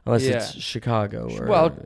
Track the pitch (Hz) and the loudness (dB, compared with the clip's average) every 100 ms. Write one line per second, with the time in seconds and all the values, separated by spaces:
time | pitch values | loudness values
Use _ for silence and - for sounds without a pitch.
0 | - 117 131 123 104 64 - 113 120 113 | 0 2 4 0 -2 -8 -8 -6 0 0
1 | 104 107 117 110 117 190 165 143 | 0 -4 -8 -4 2 4 4 0